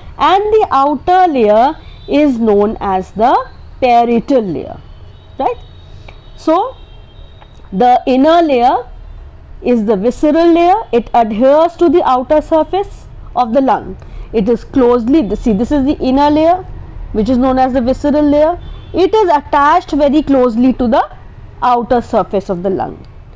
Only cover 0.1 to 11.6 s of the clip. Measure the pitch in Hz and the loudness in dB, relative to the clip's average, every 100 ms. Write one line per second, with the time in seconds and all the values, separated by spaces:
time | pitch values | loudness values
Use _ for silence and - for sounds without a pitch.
0.1 | - 294 381 427 440 415 262 277 294 - | -2 0 2 2 0 2 0 0 0 0
1.1 | 359 359 269 208 214 262 320 - - - | 2 2 2 2 4 2 -2 -12 -18 -4
2.1 | 277 294 233 226 202 208 220 202 185 185 | 0 2 2 2 2 0 -2 -4 -4 -4
3.1 | 190 233 370 523 - - - 254 233 240 | -2 0 0 -2 -12 -20 -4 2 2 4
4.1 | 233 - 269 202 131 - - - - - | 0 0 0 0 -6 -10 -14 -18 -20 -20
5.1 | - - - 277 466 - - - - - | -20 -16 -6 -6 -6 -12 -20 -20 -20 -20
6.1 | - - - - 330 494 - - - - | -20 -20 -8 -2 0 -2 -8 -20 -20 -20
7.1 | - - - - - - 190 247 247 - | -20 -20 -20 -20 -20 -8 0 2 2 2
8.1 | 254 294 339 330 254 240 370 480 - - | 2 4 4 2 2 2 0 -4 -16 -20
9.1 | - - - - - - 240 208 202 220 | -20 -20 -20 -20 -8 -2 0 0 0 0
10.1 | 240 302 311 339 330 349 403 453 233 220 | 0 0 2 4 4 4 2 0 -4 0
11.1 | - 214 214 262 302 | 0 0 2 2 4